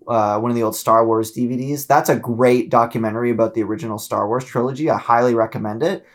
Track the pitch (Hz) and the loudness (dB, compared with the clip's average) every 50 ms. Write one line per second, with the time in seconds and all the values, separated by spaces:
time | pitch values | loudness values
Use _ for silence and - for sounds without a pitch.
0 | _ - 120 113 107 104 104 107 113 120 120 120 113 107 107 - - - 110 113 | _ -2 0 2 2 2 0 0 0 -2 0 0 0 -2 -2 -2 2 4 4 4
1 | 117 113 113 110 113 107 - 123 123 120 127 123 131 139 147 139 - - 139 147 | 4 4 2 0 0 -4 -4 -4 -4 -4 -4 -4 -4 -6 -6 -6 0 2 2 2
2 | - - 139 113 - 120 117 110 127 123 123 127 - - - 117 117 117 - 120 | 4 2 0 0 -2 -4 0 2 4 4 4 4 2 2 2 2 2 0 -2 -4
3 | 113 110 104 117 120 120 120 107 113 110 110 117 107 98 107 101 - 110 104 107 | -4 -4 -4 -2 -2 -2 0 0 0 0 0 -2 -4 -2 -4 -6 -6 -8 -8 -8
4 | - - 123 110 104 104 117 127 131 - - 127 117 127 131 131 156 156 113 101 | -6 -4 -2 -2 -2 0 -2 -4 -4 -4 -4 -2 -2 -2 -4 -2 -2 -2 -2 -2
5 | - - 120 117 123 123 117 113 110 113 - 113 104 107 107 113 151 175 196 - | 0 2 2 4 4 2 2 2 0 -2 -4 -6 -6 -6 -6 -4 -4 -4 -4 -6
6 | - _ | -10 _